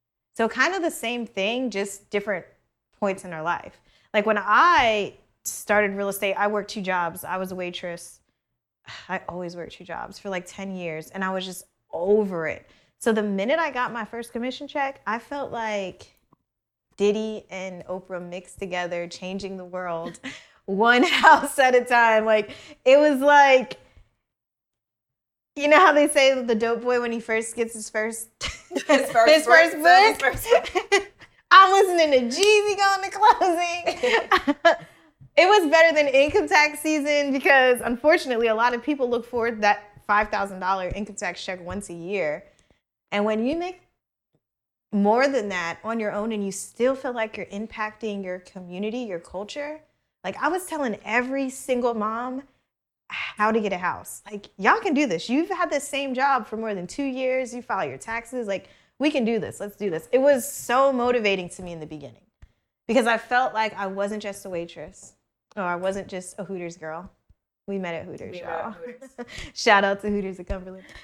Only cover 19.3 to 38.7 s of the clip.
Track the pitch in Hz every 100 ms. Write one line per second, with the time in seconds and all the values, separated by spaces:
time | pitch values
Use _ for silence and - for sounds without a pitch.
19.3 | 190 190 190 180 185 180 165 170 180 262
20.3 | - - _ - 196 233 247 349 - 311
21.3 | 302 277 - 254 247 247 240 233 220 220
22.3 | 214 214 - - 196 254 285 302 262 285
23.3 | 285 277 262 226 - _ _ _ _ _
24.3 | _ _ _ _ _ _ _ _ _ _
25.3 | _ _ 285 294 302 370 294 294 294 269
26.3 | 262 240 220 233 233 247 247 240 233 226
27.3 | 220 220 - 226 220 214 220 220 220 -
28.3 | - - - - 359 - 269 - 233 233
29.3 | 311 - 330 330 302 330 370 440 - -
30.3 | - 453 466 - 359 - 403 392 _ -
31.3 | _ - 359 381 392 381 339 311 262 233
32.3 | 294 403 427 415 392 392 392 381 403 427
33.3 | - 370 339 349 349 339 - 494 427 -
34.3 | 381 - 302 330 - - _ _ _ -
35.3 | - 359 415 311 320 330 302 285 269 294
36.3 | 415 302 311 302 294 311 311 285 294 285
37.3 | 269 285 269 254 240 - 240 302 339 294
38.3 | 233 233 220 240